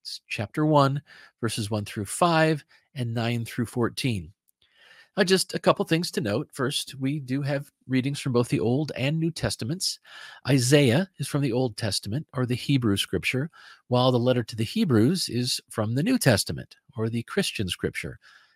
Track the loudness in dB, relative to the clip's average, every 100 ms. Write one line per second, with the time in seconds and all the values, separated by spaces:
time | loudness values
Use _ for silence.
0 | -16 -16 -12 -8 -6 -2 4 6 4 2
1 | -8 -20 -20 -6 -4 -2 -4 -4 -4 -6
2 | -6 0 2 4 2 0 -6 _ _ -6
3 | -4 -2 -2 -2 -4 -4 -4 -2 -2 -2
4 | -2 -2 -6 _ _ _ _ _ _ -20
5 | _ 0 2 2 0 0 2 2 2 0
6 | 0 -4 -2 -2 -4 -4 -4 -4 -8 -4
7 | -4 -4 -4 -4 -2 -4 -6 _ -2 0
8 | 0 -4 0 0 2 0 2 0 -2 -2
9 | -2 0 -2 -2 -6 -4 -6 -4 -6 -8
10 | -16 -20 -20 -8 2 2 6 6 6 4
11 | 0 -6 -4 -2 0 0 -2 -2 -4 -4
12 | -4 -8 -6 -4 -2 -2 0 2 2 0
13 | 0 -2 -2 -4 -4 -10 -20 -14 0 4
14 | 4 4 2 0 -2 -4 -4 0 4 4
15 | 4 2 -2 -4 -2 -4 -6 -4 -2 0
16 | 0 2 4 4 2 -6 -10 -20 _ -6
17 | -4 -4 -4 -4 -4 -4 -4 -2 -4 -6
18 | -12 -14 -20 -20 _